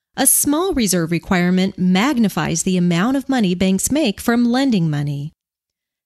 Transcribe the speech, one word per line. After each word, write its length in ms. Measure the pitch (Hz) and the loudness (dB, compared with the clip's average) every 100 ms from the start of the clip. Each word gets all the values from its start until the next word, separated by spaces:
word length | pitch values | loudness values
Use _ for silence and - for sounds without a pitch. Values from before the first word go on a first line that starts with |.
| _ - | _ -2
A 100 | 269 | 0
small 460 | - 294 294 381 | 2 0 0 0
reserve 380 | 285 208 180 165 | 0 0 0 0
requirement 680 | 170 - 185 175 185 190 - | -2 0 0 2 2 0 0
magnifies 880 | 185 185 247 247 208 - 147 165 | 0 2 2 2 0 0 -4 -2
the 120 | - 185 | -2 0
amount 400 | 175 170 220 277 | 2 2 2 0
of 140 | 254 | -2
money 260 | 262 196 180 | 0 0 0
banks 340 | 190 190 - | 0 0 0
make 300 | 277 277 - | 0 0 -2
from 240 | - 240 | -2 0
lending 460 | 240 240 277 214 165 | 2 0 0 0 0
money. 420 | 147 147 143 147 - _ _ _ _ _ _ | -2 -4 -6 -10 -14 _ _ _ _ _ _